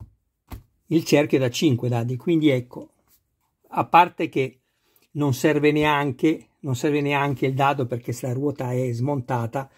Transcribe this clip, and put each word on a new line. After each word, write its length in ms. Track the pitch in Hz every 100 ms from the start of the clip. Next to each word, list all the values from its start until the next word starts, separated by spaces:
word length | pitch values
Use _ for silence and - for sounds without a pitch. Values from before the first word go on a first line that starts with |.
| - _ _ _ _ - - _ _
il 140 | 165
cerchio 360 | 165 143 147 143
è 20 |
da 80 | 127
cinque 400 | - 165 120 123
dadi, 260 | 120 117 127
quindi 340 | - 165 151
ecco, 420 | 127 123 - - _ _ _ _ _ _ _ _
a 180 | - -
parte 420 | 170 175 - 165
che 300 | 151 131 - _ _ _ _ _
non 200 | 143 143
serve 380 | 127 160 143 151
neanche, 800 | 151 151 143 143 123 160 156 - _
non 160 | 143 123
serve 260 | 160 147
neanche 460 | 143 143 143 131 135
il 80 | 135
dado 320 | 139 139 120
perché 240 | 120 -
se 160 | 120 131
la 60 |
ruota 380 | 123 147 139 127
è 200 | 123 127
smontata, 760 | 117 131 143 123 123 117 139 131